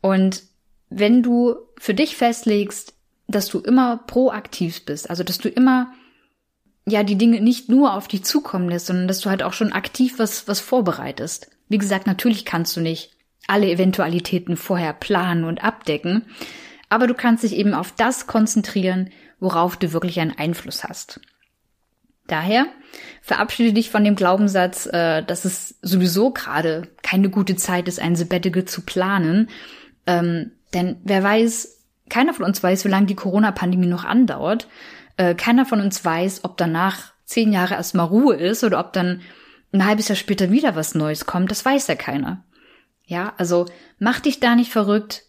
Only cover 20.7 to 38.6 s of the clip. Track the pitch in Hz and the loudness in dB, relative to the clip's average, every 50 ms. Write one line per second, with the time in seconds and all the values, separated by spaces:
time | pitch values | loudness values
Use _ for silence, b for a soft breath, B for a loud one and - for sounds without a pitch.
20.7 | - - - - - - - - - - _ _ _ _ _ _ _ _ _ _ | -10 -10 -10 -10 -12 -14 -16 -16 -18 -20 _ _ _ _ _ _ _ _ _ _
21.7 | _ _ _ _ _ _ _ _ _ _ _ _ 165 156 160 185 214 240 277 339 | _ _ _ _ _ _ _ _ _ _ _ _ -4 -4 -2 0 2 2 0 0
22.7 | - B B B B B B B B B B - - - - 226 - - 233 233 | -4 B B B B B B B B B B -4 -2 -2 -2 -4 0 2 2 4
23.7 | 208 214 226 - - 214 208 208 208 190 196 180 185 196 208 202 190 190 180 180 | 4 2 0 2 2 2 4 4 4 4 2 2 4 4 2 2 4 2 0 0
24.7 | 185 - - - - 170 170 165 160 156 160 - 175 170 - 185 185 - - - | -2 -6 -10 -4 -2 0 0 2 0 -2 -2 -4 -6 -4 -4 -4 -4 -4 -10 -14
25.7 | - _ - 185 175 185 180 180 165 190 220 269 240 - - - 135 147 160 165 | -16 _ -6 -2 0 2 2 2 2 2 0 0 0 -4 -10 -4 -4 -2 -2 -2
26.7 | 156 160 170 - _ - - - - 190 196 196 190 202 196 190 190 185 - - | -4 -4 -8 -12 _ -12 -8 -2 2 2 2 2 2 0 0 0 0 -2 -2 -2
27.7 | 180 180 175 180 180 - - 170 175 165 170 170 190 180 175 185 165 185 185 185 | -2 -2 -2 -4 -6 -4 -2 0 0 0 0 -2 -2 -2 -2 0 -2 -2 -4 -4
28.7 | - - - - - 185 185 185 196 196 170 156 170 202 226 226 B B B B | -8 -10 -10 -6 -2 -2 0 0 0 0 0 2 2 2 0 0 B B B B
29.7 | B B B B B B _ - 180 175 170 170 170 165 156 - - _ _ _ | B B B B B B _ 0 0 0 0 0 -2 -2 -4 -8 -12 _ _ _
30.7 | - 185 175 180 - 180 - 190 202 190 190 202 208 220 226 233 226 - - - | -4 -2 -2 -2 -4 -6 -4 0 0 2 2 4 4 4 4 2 0 -4 -10 -12
31.7 | _ _ _ _ _ _ _ _ - 226 262 330 330 - - 180 196 - - 180 | _ _ _ _ _ _ _ _ 0 2 2 2 0 -2 -2 -2 -2 0 2 0
32.7 | 190 190 - 202 190 190 208 190 202 190 - 196 180 208 214 214 196 - 185 180 | 0 2 2 2 2 4 2 2 0 -2 -4 -2 2 2 2 2 0 -2 -2 0
33.7 | 185 185 180 175 175 175 175 - - 240 262 220 143 135 139 160 214 233 - B | 2 2 2 2 0 -2 -2 0 4 4 4 4 2 -2 -2 -2 -2 -2 -4 B
34.7 | B B B B B B B B B - 185 175 175 170 - 233 240 254 262 262 | B B B B B B B B B 0 0 0 2 0 0 2 4 4 4 2
35.7 | 233 214 196 202 190 - - 180 160 165 180 190 190 - - 180 - - 175 170 | 0 0 0 0 -2 -2 -2 -2 0 0 -2 -2 -4 -6 -10 -12 -4 -4 -2 -2
36.7 | 160 165 180 190 190 - - - _ _ _ - - 233 226 214 208 185 180 180 | 0 0 0 0 -2 -4 -12 -18 _ _ _ -6 0 2 2 4 4 2 2 0
37.7 | - - 175 - - 185 170 165 185 220 269 285 214 - 170 180 220 226 | -2 -4 -6 -2 0 0 0 2 4 4 6 6 4 4 2 -2 0 0